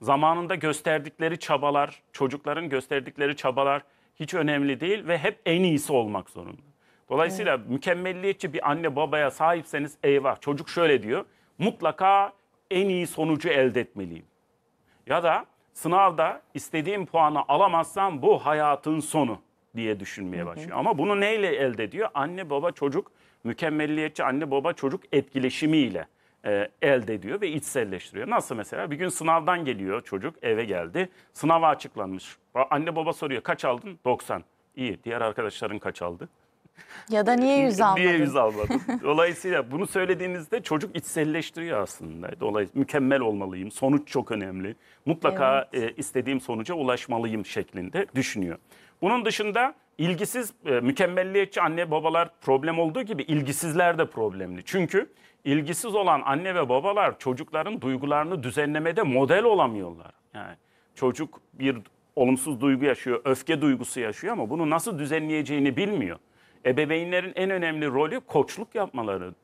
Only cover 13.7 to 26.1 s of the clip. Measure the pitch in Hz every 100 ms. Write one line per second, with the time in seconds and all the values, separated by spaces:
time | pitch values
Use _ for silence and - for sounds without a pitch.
13.7 | 120 113 107 92 82 78 _ _ _ _
14.7 | _ _ _ - 156 170 185 - _ _
15.7 | - 160 180 196 165 165 233 _ 139 -
16.7 | 160 156 208 160 165 151 147 - 147 190
17.7 | 170 160 196 196 147 156 165 139 151 147
18.7 | 143 156 156 143 160 127 98 _ _ _
19.7 | 113 110 104 95 - 92 87 85 85 165
20.7 | - 170 180 185 202 202 220 196 131 135
21.7 | 110 107 165 220 - 143 180 175 143 170
22.7 | - 143 147 - _ _ _ 117 113 165
23.7 | 151 151 151 156 151 143 135 156 139 151
24.7 | 170 135 139 - 143 135 135 127 - 151
25.7 | 156 123 87 -